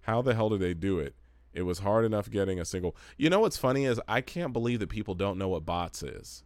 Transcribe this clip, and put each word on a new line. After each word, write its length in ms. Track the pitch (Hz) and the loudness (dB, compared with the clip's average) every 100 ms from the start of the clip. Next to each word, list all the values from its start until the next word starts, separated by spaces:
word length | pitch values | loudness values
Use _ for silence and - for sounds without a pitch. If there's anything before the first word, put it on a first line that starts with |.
| - | 0
How 180 | 113 | 0
the 100 | 131 | 2
hell 160 | 113 110 | 4 4
do 80 | 104 | 2
they 160 | 90 | 0
do 240 | 85 95 92 | 0 0 0
it? 160 | 69 - - - - | -2 -8 -20 -20 -12
It 80 | - | -4
was 180 | 90 90 | -2 -2
hard 260 | 98 110 113 | 2 4 4
enough 260 | 107 101 | 2 0
getting 280 | 107 95 92 | 0 0 0
a 60 | 82 | -4
single. 300 | 92 90 - - - | -2 -4 -6 -20 0
You 120 | 147 | 2
know 120 | 185 | 4
what's 160 | 220 - | 2 2
funny 280 | 131 135 135 | 2 2 2
is 160 | 113 - | 0 0
I 140 | 113 | -2
can't 300 | 131 175 170 | -2 -6 -4
believe 280 | 120 117 120 | -2 0 0
that 100 | 95 | -2
people 240 | 110 101 | -6 -6
don't 240 | 90 98 92 | -2 -2 0
know 120 | 95 | -2
what 140 | 87 | -2
bots 380 | 80 87 85 - | -2 -4 -4 -8
is. 420 | 71 - - - | -10 -10 -14 -18